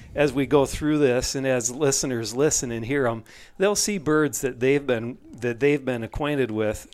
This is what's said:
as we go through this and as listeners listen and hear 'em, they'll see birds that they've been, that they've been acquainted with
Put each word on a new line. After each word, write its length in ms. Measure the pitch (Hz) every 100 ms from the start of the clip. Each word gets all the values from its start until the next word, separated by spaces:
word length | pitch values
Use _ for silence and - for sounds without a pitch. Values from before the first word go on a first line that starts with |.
| -
as 180 | - 147
we 120 | 127 127
go 200 | 147 131
through 320 | - 151 151
this 360 | 139 123 -
and 100 | 139 135
as 240 | 127 113
listeners 640 | 127 143 135 143 117 110 120
listen 340 | 151 - 127
and 140 | 117
hear 220 | 113 143 123
'em, 160 | 113 - - - -
they'll 160 | 190
see 220 | 202 - 202
birds 440 | 147 156 147 117
that 180 | 131 123
they've 260 | 131 143 139
been, 300 | 117 113 131 - -
that 180 | 120 117
they've 240 | 143 147
been 200 | 131 120
acquainted 460 | 113 - 147 147 120
with 340 | 107 107 107 -